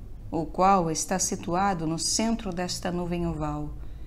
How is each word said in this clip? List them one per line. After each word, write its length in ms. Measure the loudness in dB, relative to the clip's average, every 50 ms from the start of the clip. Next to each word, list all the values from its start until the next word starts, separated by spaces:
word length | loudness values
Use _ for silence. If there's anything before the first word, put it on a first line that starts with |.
| -12 -12 -12 -12 -10 -4
o 160 | -2 -2 -2
qual 460 | -2 2 4 6 8 8 6 6 2
está 260 | 0 -2 0 0 0 0
situado 720 | 0 0 -2 -4 -2 -2 0 2 2 2 2 0 0 -2
no 100 | -2 0
centro 540 | 0 0 2 2 2 2 0 0 -2 -4
desta 400 | -4 -4 -4 -4 -4 -4 -2 -2
nuvem 340 | -2 -2 -2 -2 -2 0 0
oval, 440 | -2 -2 -2 -2 -2 -2 -4 -4 -6 -8 -8 -10 -10 -10 -10 -12